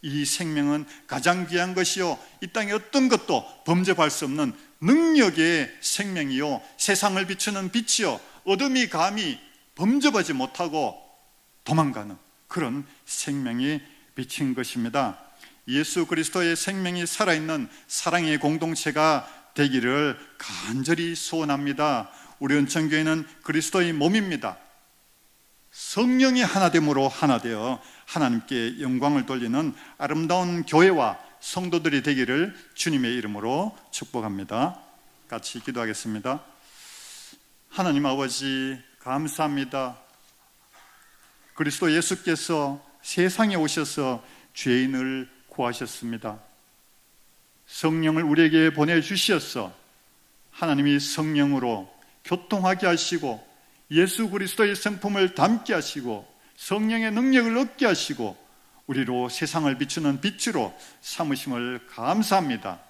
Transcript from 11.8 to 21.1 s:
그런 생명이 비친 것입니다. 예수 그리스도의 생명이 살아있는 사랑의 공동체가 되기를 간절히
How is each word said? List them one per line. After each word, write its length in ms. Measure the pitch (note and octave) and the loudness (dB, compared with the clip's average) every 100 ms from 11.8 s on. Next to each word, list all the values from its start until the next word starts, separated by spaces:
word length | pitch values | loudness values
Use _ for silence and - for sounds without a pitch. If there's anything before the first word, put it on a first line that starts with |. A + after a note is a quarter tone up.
| D3 A2 G#2 F#2+ _ _ _ | 2 -2 -10 -14 _ _ _
그런 380 | - C#3+ C3+ C#3+ - - | -4 -2 -4 -8 -18 -12
생명이 760 | - - C#3 B2+ A#2 C3+ D3+ - - _ - | -8 -4 -4 -2 -2 -2 -2 -6 -20 _ -12
비친 400 | B2+ - C3+ B2+ | -8 -4 -2 -2
것입니다. 640 | B2 B2 A#2 C3+ C#3 F#2 - - - - - | -4 -4 -2 0 -2 -4 -18 -20 -20 -20 -4
예수 400 | C3 D3+ - D#3+ | -2 0 -2 0
그리스도의 480 | E3 D#3+ F#3 E3+ E3+ | 0 -2 0 2 0
생명이 500 | - G3 F#3 F3+ E3+ | -2 -2 -2 -2 -4
살아있는 640 | - G#3 D#3+ D#3 D#3+ B2+ - - | 0 2 2 0 -4 -4 -10 -10
사랑의 520 | - - F3 D#3+ D3+ | -6 0 0 2 2
공동체가 880 | D3+ D#3 D#3+ D#3+ - D3 D#3 D3 - - _ | 2 0 -2 -2 -2 2 4 4 -2 -20 _
되기를 640 | - C#3+ C3 A#2+ C#3 D3 B2 - - | 0 2 2 2 2 0 -2 -12 -16
간절히 760 | - - G#2+ A#2+ C#3 E3 E3+ | -14 -10 -6 -4 0 0 -2